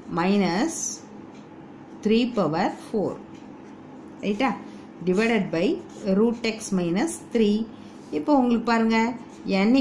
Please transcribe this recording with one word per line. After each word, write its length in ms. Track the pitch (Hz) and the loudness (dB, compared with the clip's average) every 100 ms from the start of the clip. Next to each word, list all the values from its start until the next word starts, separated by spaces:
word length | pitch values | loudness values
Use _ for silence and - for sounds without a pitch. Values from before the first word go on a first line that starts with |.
| - 165 | -6 -2
minus 560 | 185 202 175 180 330 - - - - - - - - - - - - - | 2 4 4 2 0 -2 -8 -8 -14 -18 -18 -18 -20 -18 -18 -18 -18 -4
three 200 | 208 226 247 208 | 2 4 2 0
power 300 | 156 165 262 - - | 0 2 -2 -4 -4
four. 260 | 220 156 - - - - - - - - - - - | -2 -2 -4 -12 -18 -18 -18 -18 -18 -18 -18 -18 -6
ரைட்டா? 260 | 196 208 254 - - - - - 170 | -4 0 0 -2 -10 -16 -18 -6 0
Divided 340 | 185 226 220 165 165 | 2 4 2 2 0
by 100 | 214 370 - - 202 190 | 0 0 -6 -6 0 4
root 200 | 233 226 226 214 | 4 2 -2 -4
x 160 | - 185 | -2 0
minus 340 | 170 190 330 - - | 2 2 0 -4 -2
three. 240 | 233 208 214 220 - - - - 302 | 2 4 4 0 -10 -18 -18 -6 -2
இப்போ 120 | 302 285 | 4 4
உங்களுக்கு 280 | 240 226 233 | 6 2 2
பாருங்க, 260 | 226 226 226 233 247 - - - 190 214 | 2 4 4 2 -2 -12 -10 -2 2 6
n 100 | 269 | 4